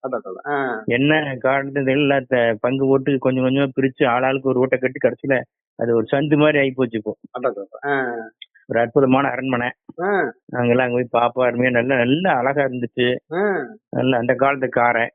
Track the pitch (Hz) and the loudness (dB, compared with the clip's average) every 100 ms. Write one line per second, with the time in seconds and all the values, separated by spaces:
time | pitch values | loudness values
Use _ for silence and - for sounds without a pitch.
0 | 131 123 98 95 143 143 135 113 110 120 | -6 -8 -8 -14 -6 -4 -4 -6 -4 0
1 | 143 156 147 131 131 139 139 139 135 135 | 2 2 0 -4 0 0 -2 -2 0 2
2 | 143 139 127 127 117 107 123 135 135 135 | 2 0 0 0 2 0 -2 0 2 2
3 | 135 139 131 131 127 135 139 135 135 - | 2 0 0 0 0 2 0 0 -2 0
4 | 135 120 131 135 135 127 131 127 127 135 | 0 2 0 0 0 0 2 0 -2 0
5 | 127 120 135 131 120 _ _ - 117 117 | -2 -2 -2 -2 -2 _ _ -6 0 0
6 | 110 139 151 147 151 151 135 131 123 113 | 2 0 2 4 4 4 0 0 -2 -2
7 | 107 - - 127 123 101 98 - 143 143 | -6 -10 -12 -6 -6 -6 -14 -12 -6 -4
8 | 127 117 110 _ - _ - 113 120 147 | -4 -6 -12 _ -20 _ -4 0 2 2
9 | 131 131 139 123 131 123 120 - - - | 4 4 2 -2 -4 -4 -4 -8 -20 -8
10 | 180 202 143 - - 123 120 120 127 123 | -2 -2 -2 -6 -10 -2 2 2 2 -2
11 | 120 120 120 123 127 120 127 123 123 135 | 0 0 0 0 0 2 0 2 0 0
12 | 120 147 185 139 127 139 139 127 120 - | 2 2 2 0 0 0 -2 -4 -8 -2
13 | 123 123 _ 165 208 185 131 214 _ - | -2 -2 _ -4 -2 -2 -6 -14 _ -2
14 | 127 127 120 123 135 139 131 123 120 117 | 0 0 0 2 2 0 -2 2 2 2
15 | 120 | -2